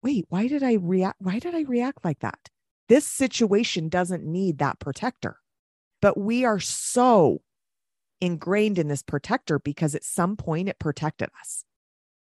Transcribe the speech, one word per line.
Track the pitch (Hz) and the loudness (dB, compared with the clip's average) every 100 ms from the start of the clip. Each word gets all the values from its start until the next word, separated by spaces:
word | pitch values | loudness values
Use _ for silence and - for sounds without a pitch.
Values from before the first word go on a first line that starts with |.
"Wait, | 254 247 - | -2 -2 -2
why | 175 247 | -2 0
did | 294 | 0
I | 262 220 | 2 2
react? | 175 185 185 - | 2 0 0 -2
Why | 185 214 | -4 -4
did | 349 | -4
I | 339 | -4
react | 285 240 254 - 175 | -2 -2 -2 -4 -4
like | 135 | -4
that? | 107 - - _ _ _ - | -6 -8 -18 _ _ _ 4
This | 262 - | 4 4
situation | - 262 - 220 202 - 180 160 | -2 -2 0 2 2 2 -2 -2
doesn't | 180 180 180 156 | -2 -2 -4 -4
need | 175 190 139 | -2 -2 0
that | 143 - | -2 -2
protector." | - - 247 - - - _ _ _ _ _ _ | -8 -4 -6 -4 -10 -10 _ _ _ _ _ _
But | 202 - | 2 2
we | 202 240 247 | 0 0 0
are | 202 | 0
so | - - - 247 254 214 139 73 - _ _ _ _ _ _ _ | -4 -6 -2 2 6 6 6 2 -6 _ _ _ _ _ _ _
ingrained | 180 165 170 208 214 180 | -2 -2 0 2 2 2
in | 147 | 0
this | 143 | -2
protector | - 147 - 240 - 147 | -4 -6 -2 -4 0 -2
because | 147 143 156 | -2 -2 -2
at | 151 - | -2 -4
some | - 175 214 | -2 -2 -2
point | - 160 190 | -4 -2 -4
it | - | -4
protected | 156 - 156 - - - | -6 -2 -4 -4 -8 -8
us. | - - - _ _ _ _ _ | -14 -14 -16 _ _ _ _ _